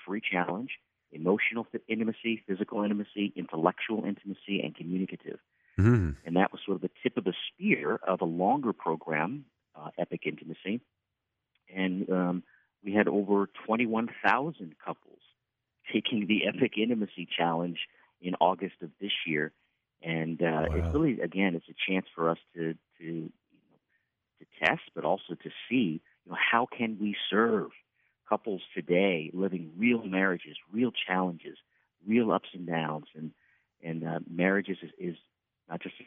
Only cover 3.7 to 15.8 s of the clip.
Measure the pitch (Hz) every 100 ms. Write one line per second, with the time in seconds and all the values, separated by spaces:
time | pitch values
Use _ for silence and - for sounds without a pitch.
3.7 | - - 107 101 101 98 98 - 98 58
4.7 | - 80 92 95 - - - _ _ _
5.7 | - 101 120 85 69 - 87 98 - -
6.7 | 98 95 - 123 - 92 87 - - 202
7.7 | 165 - 110 - 92 87 85 95 139 123
8.7 | 95 - 80 76 78 82 143 143 _ _
9.7 | 80 78 - 87 87 - - - - 95
10.7 | 117 - _ _ _ _ _ _ _ _
11.7 | 92 92 92 98 92 90 90 - _ _
12.7 | _ 101 104 104 104 98 101 98 - -
13.7 | 113 120 110 117 - 101 113 151 139 85
14.7 | 78 - 82 _ - _ _ _ _ _
15.7 | _